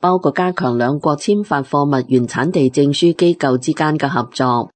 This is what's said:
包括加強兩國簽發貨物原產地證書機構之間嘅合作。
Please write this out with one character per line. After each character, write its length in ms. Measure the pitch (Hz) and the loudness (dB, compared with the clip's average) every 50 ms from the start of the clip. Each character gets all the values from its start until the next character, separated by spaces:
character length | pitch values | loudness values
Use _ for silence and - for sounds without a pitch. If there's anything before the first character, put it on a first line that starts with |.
包 180 | - 180 180 185 | 2 2 0 2
括 140 | 180 - 139 | 0 0 -2
加 200 | - 180 185 180 | 0 -2 -2 -2
強 240 | - 185 127 120 | -2 -2 -2 0
兩 220 | 117 120 123 143 147 | 0 0 0 -2 -2
國 180 | - 160 147 | -2 -2 -2
簽 260 | 147 - - 208 208 208 | -2 0 0 0 0 0
發 200 | - 160 143 135 | -2 -4 -4 -4
貨 220 | - - 147 143 | -2 -2 0 0
物 180 | 143 143 131 127 - | 2 0 0 0 2
原 180 | 131 127 120 120 | 2 0 2 0
產 220 | - 113 123 156 | -2 -2 -2 0
地 180 | 185 170 139 131 | 0 2 2 2
證 200 | 127 - 143 143 | 2 2 2 2
書 240 | 143 - 170 170 165 | 2 2 2 2 2
機 200 | - 180 175 175 | 2 2 2 2
構 200 | - - 139 127 | 2 0 0 0
之 160 | 127 123 - 151 | 0 0 -2 -2
間 240 | - 156 151 151 | 0 0 -2 0
嘅 100 | 156 - | -2 -2
合 220 | 139 123 120 120 127 - | -2 -2 -2 -4 -4 -4
作。 360 | - 135 127 123 120 117 - _ | -2 0 0 0 0 -2 -4 _